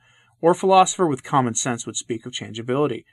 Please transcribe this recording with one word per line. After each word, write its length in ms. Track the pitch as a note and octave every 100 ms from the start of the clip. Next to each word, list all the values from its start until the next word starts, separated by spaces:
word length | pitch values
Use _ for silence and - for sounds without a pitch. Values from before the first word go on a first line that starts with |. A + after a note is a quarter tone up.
| _ _ _ _
or 140 | E3
philosopher 540 | F3 F#3+ F#3+ F#3 - F3+
with 160 | C3+
common 320 | - D3 B2+ A2+
sense 300 | B2 A#2 -
would 120 | G#2+
speak 280 | - A2 B2
of 60 |
changeability, 720 | B2 G#2+ G#2+ A#2+ B2+ D3 F2+ -